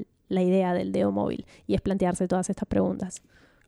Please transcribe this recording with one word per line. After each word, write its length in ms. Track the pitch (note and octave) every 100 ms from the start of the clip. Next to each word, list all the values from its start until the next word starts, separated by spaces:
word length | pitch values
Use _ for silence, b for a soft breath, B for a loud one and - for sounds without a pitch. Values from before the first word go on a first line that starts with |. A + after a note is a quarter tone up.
| - _ -
la 120 | F#3
idea 300 | F3+ F#3+ F3+ F3+
del 160 | F#3+
dedo 200 | G3 G3+
móvil, 340 | G3 G#3 - - b b
y 80 |
es 80 | G3
plantearse 460 | - F#3 F3+ F3 F3+
todas 220 | F#3 F#3
estas 160 | G3 -
preguntas. 560 | G3+ F#3 F#3+ F#3 - - b b b